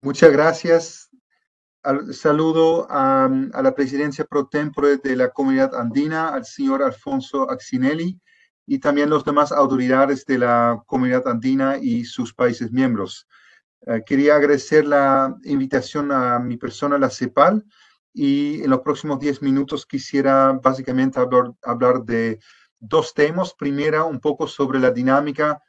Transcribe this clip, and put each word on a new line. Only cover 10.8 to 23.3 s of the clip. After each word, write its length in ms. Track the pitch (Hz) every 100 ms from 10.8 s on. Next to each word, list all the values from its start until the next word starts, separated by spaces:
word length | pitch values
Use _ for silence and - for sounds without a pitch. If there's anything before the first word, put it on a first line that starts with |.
| _
comunidad 400 | 135 127 127 127
andina 500 | 117 127 135 135 139
y 220 | 131 117
sus 300 | 117 - 117
países 360 | - 123 120 117
miembros. 540 | 120 131 110 95 - _ _ _ _ _ _ -
Eh, 160 | 113 113
quería 300 | 139 143 147
agradecer 500 | 143 143 - 151 147
la 520 | 143 139 135 135 131 -
invitación 680 | 139 131 139 - 151 143
a 260 | 135 123 120
mi 200 | 123 120
persona, 400 | 127 - 143 143
la 120 | 131
cepal, 540 | - 127 - 156 214 - _ _ _ _
y 480 | - 139 139 147 147
en 80 | 139
los 120 | 131
próximos 380 | 139 139 156 139
diez 220 | 143 139
minutos 440 | 139 135 139 147 -
quisiera 760 | 135 - 139 139 135 135 131
básicamente 560 | 131 131 131 127 131 131
hablar, 360 | 127 127 123 -
hablar 400 | - 120 123 123
de 360 | 110 117 113 110 _ _ _ _
dos 360 | 110 160 156
temas. 400 | - 147